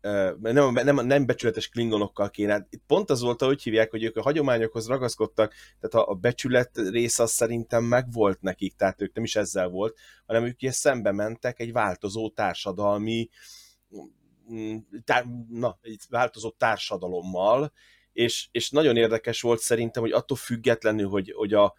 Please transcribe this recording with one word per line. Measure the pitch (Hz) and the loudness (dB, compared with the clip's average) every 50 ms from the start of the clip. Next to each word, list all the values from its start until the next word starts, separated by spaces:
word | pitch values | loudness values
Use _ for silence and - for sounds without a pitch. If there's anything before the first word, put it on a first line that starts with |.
Ö, | - 101 101 101 95 92 80 85 | -8 -4 -2 0 0 0 -2 -4
nem, | 107 113 120 143 143 131 120 | -4 2 4 4 4 4 4
nem, | 127 120 143 143 139 117 | 2 4 4 2 2 4
nem | 123 139 143 135 | 2 2 2 4
becsületes | 120 123 - - 120 - 107 - - | 2 -2 0 0 -2 -2 -2 -6 -6
klingonokkal | - 120 117 113 107 104 104 95 - - 101 98 | -4 -2 0 0 2 0 0 -2 -2 -4 -4 -4
kéne. | - - 104 104 104 104 98 _ | -2 -2 0 0 0 0 -2 _
Itt | - - _ | -20 -14 _
pont | - 147 190 208 - | 2 2 2 4 0
az | 143 117 | -2 0
volt, | 120 120 117 - 135 | 0 -2 0 0 2
ahogy | 131 143 139 - | 0 0 0 -2
hívják, | 120 110 110 110 - | 0 2 2 2 2
hogy | - 110 113 | 0 -4 -4
ők | 113 - | -4 -4
a | 113 98 | -2 -2
hagyományokhoz | 135 151 160 143 135 120 113 110 110 - 117 110 113 | 0 0 0 2 2 2 0 0 -2 -4 -6 -4 -4
ragaszkodtak, | 131 135 127 117 - - 110 101 - - 107 107 - - - - _ - | -4 -2 -2 -4 -2 -2 -4 -2 2 0 0 0 0 -12 -20 -20 _ -10
tehát | - - - 113 - | -8 -2 0 0 0
a, | - | 0
a | 101 | -2
becsület | 90 95 120 120 - - 127 123 123 123 - - | 0 0 0 0 0 -4 2 2 2 2 2 -2
része | 120 107 92 107 117 120 113 - - 117 | -4 -4 -2 0 0 0 0 2 2 2
az | 113 | 2
szerintem | - - 120 113 120 117 113 - 123 117 117 | 2 0 0 0 -2 -4 -6 -2 0 0 2
megvolt | 120 123 127 127 123 117 117 107 98 92 - | 2 2 2 0 -2 0 2 2 2 2 0
nekik, | - 92 92 - 98 95 _ | -4 -8 -6 -4 -6 -8 _
tehát | - 98 95 - - | 0 0 0 0 -2
ők | 101 95 - | -6 -6 -4
nem | 113 113 | -6 -6
is | 110 - | -2 -2
ezzel | 107 98 92 - 98 92 90 | -2 -2 -2 -2 -2 -2 -2
volt, | 90 92 104 110 - _ - - - _ _ | -2 -4 -4 -4 -6 _ -20 -20 -20 _ _
hanem | - 113 113 117 | -2 0 0 0
ők | 123 123 | 0 -6
ugye | - 131 131 127 | -4 -6 -4 -4
szembe | - - 147 135 120 101 104 98 | 0 0 0 0 2 0 -2 0
mentek | 101 104 110 113 - - 123 120 - | 0 -2 -4 -6 -6 -6 -8 -6 -6
egy | 117 117 113 | -10 -4 -2
változó | 123 107 98 90 - - 98 98 110 110 107 | -2 0 0 -2 -4 -6 -8 -6 -4 -6 -6
társadalmi, | - - 107 95 85 - - 101 90 92 104 101 101 104 107 110 113 117 113 - _ _ - - - - - - _ _ _ _ 101 98 71 - _ _ _ _ _ _ _ 113 113 | -4 -2 -2 -2 -2 -4 -6 -6 -4 -2 0 0 0 0 -2 -2 -2 -2 -4 -6 _ _ -20 -20 -20 -20 -20 -20 _ _ _ _ -20 -20 -20 -20 _ _ _ _ _ _ _ -14 -10
mm, | 110 110 110 110 110 110 _ - 120 113 | -8 -8 -6 -8 -8 -10 _ -18 -14 -2
tá-, | - 120 123 120 123 120 120 117 113 | 0 0 0 0 -2 -10 -12 -12 -12
na, | 117 113 127 117 - _ _ | -6 -2 -2 -2 -4 _ _
egy | 113 110 101 - - | -16 -16 -16 -14 -4
változó | 120 117 127 120 - 110 107 113 | 0 0 0 0 -2 -6 -10 -10
társadalommal, | - - 127 113 104 98 - - 104 87 92 90 92 87 87 92 92 90 95 104 117 135 151 147 _ _ _ _ _ _ _ _ - | -4 0 0 0 0 0 -2 -6 -6 -6 -6 -4 -6 -6 -6 -4 -2 2 4 4 4 4 2 -2 _ _ _ _ _ _ _ _ -2
és, | - 117 117 - - - - | 0 0 0 0 -4 -8 -6
és | - 117 - - | -6 -4 -4 0
nagyon | 135 147 160 139 117 | 2 4 4 4 6
érdekes | 117 117 110 113 110 - 120 113 - | 4 4 4 2 0 -2 -4 -6 -2
volt | - 120 117 113 | 0 0 0 0
szerintem, | - - 120 113 117 113 - 123 113 | 2 0 0 0 0 -2 -4 -4 -2
hogy | 113 - | 0 0
attól | 123 - - 139 | 0 0 0 -6
függetlenül, | - - - 120 113 113 127 117 - - 110 107 107 101 95 | -6 -4 -6 -6 -2 2 0 0 2 2 0 0 2 -2 0
hogy, | 101 101 92 - - | -2 -2 -4 -4 -6
hogy | - 110 101 107 | -6 -2 2 4
a | 104 104 95 - | 4 4 4 2